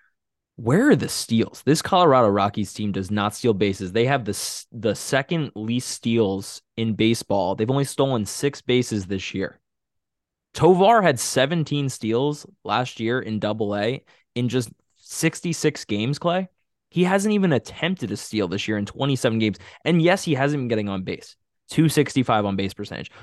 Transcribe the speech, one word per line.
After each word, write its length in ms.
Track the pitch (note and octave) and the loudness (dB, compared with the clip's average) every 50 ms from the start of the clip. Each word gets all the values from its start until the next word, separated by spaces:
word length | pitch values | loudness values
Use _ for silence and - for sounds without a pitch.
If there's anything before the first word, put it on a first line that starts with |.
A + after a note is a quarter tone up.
| _ _ _ _ _ _ _ _ _ _ _ | _ _ _ _ _ _ _ _ _ _ _
Where 360 | - A#2 A2+ C3+ G3 C4 D4+ | -6 -2 2 2 4 6 4
are 60 | A3 | 4
the 120 | C#3+ A#2+ - | 4 2 -2
steals? 540 | - - - - A2+ A2+ G#2 - - - - | -6 -8 -4 0 0 0 0 0 -4 -4 0
This 160 | B2+ D#3 - - | 0 2 2 2
Colorado 460 | - G3 F3+ F3+ D#3 C3 B2+ A#2+ G#2 | 2 2 4 6 6 6 6 6 4
Rockies 440 | G2 G#2 G2 G#2 - A2+ G#2 - - | 4 2 2 0 0 -4 -6 -6 -6
team 200 | - G#2+ G#2 F#2 | -6 -6 -4 -4
does 180 | F#2+ F#2+ F#2 | -4 -4 -4
not 240 | G#2 G#2+ G2+ G#2 - | -2 -2 -2 -2 -4
steal 200 | - - A#2+ G#2+ | 0 0 0 2
bases. 360 | F#2 G#2+ G2+ F#2+ - G2 F2+ | 2 2 0 0 -2 -6 -4
They 160 | F#2 A2+ A#2+ | 0 0 2
have 180 | C3 C#3 C3+ A2 | 2 0 0 -2
the 60 | G#2 | -4
s-, 360 | F#2+ - - - - - - _ | -6 -6 -6 -8 -10 -12 -14 _
the 240 | - A#2 G2+ A2+ G2 | -12 -4 -2 -2 -2
second 560 | - - - - C3 C#3 - F3 E3 D3 G#2 - | -2 -4 -2 -2 -2 -2 -2 -2 -4 -4 -4 -6
least 320 | G#2 A2 A2 A#2+ B2 - - | -8 -6 -4 -4 -4 -4 -6
steals 760 | - - - A#2+ A2+ A#2 A2 F#2+ G2 G2 G2 - - - - _ _ | -10 -6 -2 0 2 2 2 0 0 -4 -6 -10 -14 -18 -20 _ _
in 180 | - A2+ A2+ G#2+ | -6 -4 0 2
baseball. 640 | A2 A2 A2+ A#2 - - - G2+ G2+ F#2 F2+ G2 | 4 4 4 4 2 0 -2 -2 0 0 0 -2
They've 120 | - A2 A2+ | -2 0 0
only 160 | C3 C#3 C#3 | 0 0 -2
stolen 400 | - - - C#3 C#3 C3 A2+ G#2 | -2 0 0 0 0 0 -2 -4
six 360 | - - - - C#3+ C#3 - - | -6 -6 -4 -4 -4 -4 -4 -2
bases 440 | - B2 B2+ A#2+ - A2+ G#2 F#2 | 0 2 2 2 0 -2 -4 -4
this 280 | F2 G2+ F#2+ - - - | -4 -6 -6 -6 -6 -6
year. 240 | F#2+ F#2 - - _ _ _ _ _ _ _ _ _ _ _ _ _ _ _ _ _ _ _ - | -6 -6 -6 -8 _ _ _ _ _ _ _ _ _ _ _ _ _ _ _ _ _ _ _ -2
Tovar 480 | - D#3+ D#3+ F#3 F3 F#3+ G3+ A#3 A3+ F#3+ | 4 6 6 6 6 6 6 6 6 6
had 160 | E3 C#3 A#2+ | 4 2 2
seventeen 680 | - - - C3+ C3 C#3 F3+ E3+ D3 - D3 C#3+ C#3+ C3+ | -2 -2 0 2 2 2 2 0 -2 -2 -2 -2 -2 -2
steals 580 | - - - G#2+ A2 A#2+ C#3 D3 D3 D3 - - _ _ - | -4 -4 -2 -2 0 0 0 0 -2 -6 -10 -18 _ _ -6
last 380 | G#2 G#2 A#2 B2+ B2 - - | -2 -2 -2 -2 -4 -6 -4
year 180 | A2+ A2+ B2 C3 | -2 -2 -2 -2
in 220 | - A2 A2 G#2 | -4 -4 -4 -2
Double 340 | G2 G#2 G#2+ A2 A2 G2+ G2+ | -2 -2 -2 -2 -2 -2 -2
A 300 | G#2 G#2 A#2 C3 D3 - _ _ _ _ _ _ | -2 -2 -2 -4 -6 -10 _ _ _ _ _ _
in 120 | A#2+ B2 A#2 | -4 -2 0
just 220 | A2+ C3 A#2 G#2 - _ _ _ _ | 0 -2 -2 -4 -8 _ _ _ _
sixty-six 920 | _ _ - - - D#3+ D#3+ - - - F3 E3 - - D3+ C#3+ - - | _ _ -14 -6 -2 -2 -2 -2 -2 -6 -6 -4 -2 -2 -2 -2 -4 -6
games, 360 | - G#2 G2+ G#2+ B2+ C#3+ - | -4 -4 -2 -2 -2 -4 -4
Clay. 280 | - F3 E3+ F#3 F#3+ - _ _ _ _ _ _ _ _ | -2 -2 -2 -2 -4 -6 _ _ _ _ _ _ _ _
He 120 | - E3+ F3+ | -2 0 2
hasn't 320 | F3+ F#3+ G3+ G3 G#3+ G#3+ | 2 2 2 2 2 2
even 180 | G#3 F#3+ F3+ C#3+ | 2 2 2 2
attempted 600 | A2+ - - - - D#3 E3+ F#3+ - B2+ G2 G2+ | 2 0 -4 -6 -6 -4 -4 -4 -4 -4 -6 -6
a 40 | |
steal 300 | - - - - G#2+ G2 | -6 -8 -6 -2 -2 -2
this 220 | F2 F2+ G2+ - - | -2 -2 -4 -4 -4
year 100 | G#2+ G#2 | -2 -2
in 80 | G2+ | -4
twenty-seven 540 | - - - C3+ C#3+ C3+ B2 - A#2+ A2+ A2+ | -6 -4 -4 -2 -2 0 0 0 0 2 2
games. 180 | A2 G#2+ G2 - - - - - - | 0 0 -2 -4 -8 -20 -20 -6 -2
And 160 | D3 F3 E3+ | 2 2 4
yes, 220 | D#3+ E3+ F#3 G3 - | 4 4 2 2 0
he 120 | F#3 D3 | -2 0
hasn't 260 | B2 C3+ C#3+ D3+ C#3+ | 0 0 0 0 -2
been 80 | B2+ A#2 | -2 -2
getting 200 | A2+ G#2+ G#2 G2+ | -2 -2 -2 -2
on 140 | G2 F#2+ F#2 | -4 -6 -6
base. 320 | F2+ F2 - - - - _ _ _ _ _ _ - | -6 -8 -10 -12 -16 -20 _ _ _ _ _ _ -4
Two 200 | - - D#3+ D#3 | 0 2 2 4
sixty-five 560 | - D#3 C#3+ - - C#3 A#2+ - A#2 G#2+ G#2 | 4 2 0 2 0 0 2 2 2 2 0
on 100 | G2+ G2 | 0 -2
base 180 | G2 G2 G2+ - | -2 -4 -4 -6
percentage. 380 | - G#2 - - - - - - - | -8 -12 -12 -12 -12 -14 -14 -18 -20